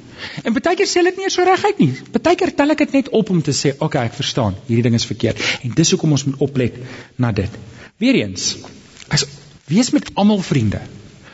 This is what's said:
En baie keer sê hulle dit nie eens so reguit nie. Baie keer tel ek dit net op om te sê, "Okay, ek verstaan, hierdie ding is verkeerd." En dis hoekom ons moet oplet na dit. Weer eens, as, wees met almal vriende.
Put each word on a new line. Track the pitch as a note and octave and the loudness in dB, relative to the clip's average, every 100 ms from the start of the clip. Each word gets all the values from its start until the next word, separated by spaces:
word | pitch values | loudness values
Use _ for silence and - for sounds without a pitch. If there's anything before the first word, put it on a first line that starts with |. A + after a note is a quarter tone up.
| - - - - | -20 -16 -14 -8
En | B3 | -4
baie | A3+ E4 F#4 | 0 0 0
keer | F#4+ | 2
sê | F4+ | 2
hulle | F4 | 2
dit | F#4 | 0
nie | F#4+ | -2
eens | |
so | F4+ | 2
reguit | F4+ F#4 G#4 - | 2 4 2 2
nie. | D3 B2+ - | 2 0 -6
Baie | A3+ D#4 F4 | -2 2 2
keer | F4+ | 2
tel | - C#4+ | 2 2
ek | D4+ | 2
dit | D4 | 2
net | C#4 - | 0 0
op | A3 G3 | 0 2
om | F3 | 0
te | D3 | 0
sê, | C3 D3 C3 | 0 0 0
"Okay, | D#3 C#3 A#2 | -2 0 -2
ek | |
verstaan, | - - - G#2+ F#2 - | -4 -4 0 0 -2 0
hierdie | A#2 | 2
ding | A#2+ | 4
is | A2+ - | 2 0
verkeerd." | G#2+ A2+ G#2+ - - | -2 -2 0 -4 -4
En | B2 | -2
dis | A2 E3 | 0 2
hoekom | F#3+ D#3+ | 2 2
ons | C#3 | 0
moet | C#3 C3+ | 0 -2
oplet | C#3 C3+ A#2+ - - - - - | -2 0 -2 -4 -14 -16 -12 -2
na | A#2+ | 0
dit. | G2 F#2 - - - - - | 0 -4 -6 -18 -20 -20 -2
Weer | A#3+ | 2
eens, | A3 G2+ F#2 - - - - - - - | 2 0 -4 -6 -6 -12 -20 -20 -20 -4
as, | D3 - - - - - | -2 -2 -10 -20 -20 -2
wees | F#3 B3+ | 0 2
met | D4 - | 0 0
almal | - G#3 G#3 | 2 2 2
vriende. | - C#3+ G#2+ - - - - - - | 0 0 0 -2 -8 -16 -20 -20 -20